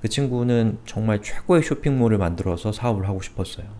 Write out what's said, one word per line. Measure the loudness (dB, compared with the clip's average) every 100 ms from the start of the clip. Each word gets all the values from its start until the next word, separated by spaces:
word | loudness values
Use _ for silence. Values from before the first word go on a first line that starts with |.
그 | -2
친구는 | -2 -2 0 2 4 2 0
정말 | -6 -4 0 0
최고의 | -2 -4 4 4
쇼핑몰을 | 4 0 0 2 4 4
만들어서 | 2 0 -2 -2 -2
사업을 | -2 -2 -2 -2
하고 | -4
싶었어요. | -6 -6 -6 -8 -14